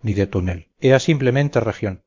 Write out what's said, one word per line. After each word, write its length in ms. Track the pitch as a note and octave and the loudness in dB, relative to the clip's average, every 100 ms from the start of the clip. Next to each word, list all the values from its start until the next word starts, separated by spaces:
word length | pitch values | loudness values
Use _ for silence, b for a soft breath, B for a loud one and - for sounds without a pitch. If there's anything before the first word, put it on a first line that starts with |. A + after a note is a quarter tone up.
ni 100 | A2 | -2
de 140 | G2 G2 | -2 0
túnel. 420 | G2 F2+ F2 - _ | 0 -2 -6 -12 _
Era 200 | - C3 | 2 4
simplemente 600 | - D3+ C3 B2+ C#3+ B2 | 4 0 0 0 0 0
región. 440 | A2 - G#2+ F#2 | -2 -4 -6 -8